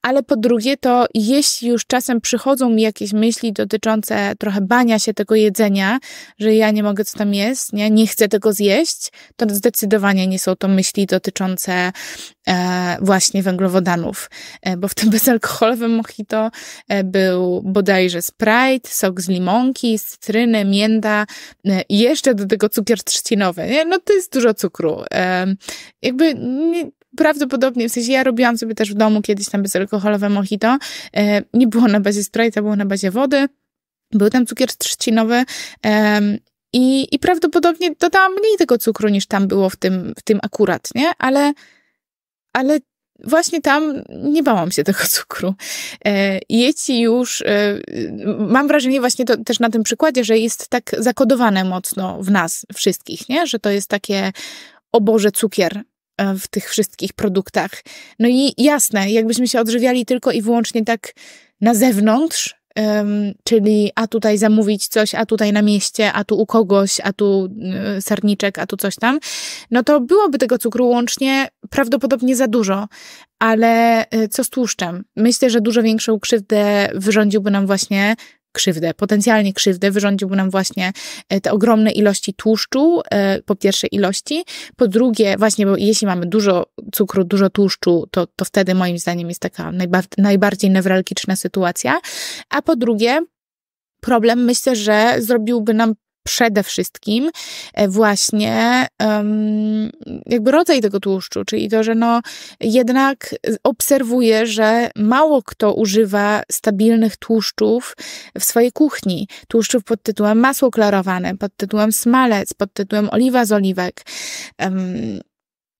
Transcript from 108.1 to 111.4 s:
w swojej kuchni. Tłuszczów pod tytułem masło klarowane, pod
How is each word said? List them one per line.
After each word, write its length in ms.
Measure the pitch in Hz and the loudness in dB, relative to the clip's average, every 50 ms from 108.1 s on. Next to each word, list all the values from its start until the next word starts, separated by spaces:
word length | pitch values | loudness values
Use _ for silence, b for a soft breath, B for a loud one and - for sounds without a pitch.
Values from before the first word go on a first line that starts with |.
| B B B B B 190 | B B B B B -6
w 60 | - | -4
swojej 280 | - - 233 233 247 | 0 2 2 2 2
kuchni. 560 | - - 311 277 - - - 196 180 - 202 - B B B B | 2 2 0 0 0 -2 -4 -4 -4 -4 -6 -10 B B B B
Tłuszczów 360 | - 226 214 - - 240 - | 0 0 0 0 -2 -2 -2
pod 180 | - 226 - | -2 -6 -4
tytułem 360 | - 220 208 - 208 208 214 226 | -4 -6 -2 0 0 2 2 2
masło 320 | 247 269 269 - 269 240 | 2 2 2 2 0 0
klarowane, 640 | - 226 214 208 202 190 180 190 180 180 180 185 190 | 2 2 2 2 2 0 0 -2 -2 -4 -4 -6 -6
pod 200 | - | -6